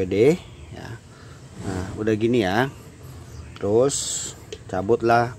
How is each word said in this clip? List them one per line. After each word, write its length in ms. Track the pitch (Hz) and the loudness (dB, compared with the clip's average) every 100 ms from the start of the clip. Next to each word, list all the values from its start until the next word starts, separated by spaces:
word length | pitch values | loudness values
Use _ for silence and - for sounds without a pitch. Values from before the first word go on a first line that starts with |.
| 92 | 0
D 80 | 98 123 175 - - - | 4 6 4 -2 -18 -16
ya. 180 | - 123 113 - - - - - - - | -14 -14 -14 -16 -20 -20 -20 -18 -12 -8
Nah, 180 | 92 92 101 | -6 -6 -4
udah 140 | 107 107 | 0 2
gini 320 | 113 123 92 | 4 4 4
ya. 240 | 101 139 - - - - - - - - - | 2 0 -4 -16 -18 -18 -18 -16 -16 -16 -6
Terus 720 | 98 110 135 135 - - - - - - - | 2 4 4 2 -4 -6 -8 -12 -16 -16 -8
cabutlah 640 | 92 95 117 113 117 117 | -4 0 2 4 4 4